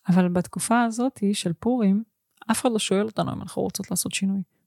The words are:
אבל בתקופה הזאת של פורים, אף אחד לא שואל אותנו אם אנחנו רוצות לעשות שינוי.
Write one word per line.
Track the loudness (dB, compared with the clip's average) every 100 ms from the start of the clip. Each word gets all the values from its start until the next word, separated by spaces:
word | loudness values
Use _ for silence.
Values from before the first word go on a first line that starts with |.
| 2
אבל | 4 4
בתקופה | 2 -2 -4 0 2
הזאת | 2 0 -4 -2 -2
של | 0 -2
פורים, | -2 0 2 4 2 -2 _ _ -8 -2
אף | 0
אחד | 0
לא | 0
שואל | 0 0 0
אותנו | -2 -4
אם | -4
אנחנו | -6 -4
רוצות | -4 -4 -6
לעשות | -4 -4
שינוי. | -2 -2 -2 -6 _